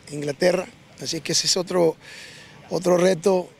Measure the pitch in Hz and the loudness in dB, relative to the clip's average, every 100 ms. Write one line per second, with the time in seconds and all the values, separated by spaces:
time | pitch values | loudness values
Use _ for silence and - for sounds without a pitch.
0 | - 147 147 135 180 180 - - - - | -12 -8 -8 0 0 0 -4 -14 -20 -14
1 | - 160 - 156 - 190 175 180 170 - | -10 -8 -4 -2 0 -2 0 2 2 0
2 | - - - - - - - 170 175 180 | -10 -20 -20 -20 -20 -20 -8 -4 2 4
3 | 185 170 196 185 170 - | 4 2 0 0 -2 -12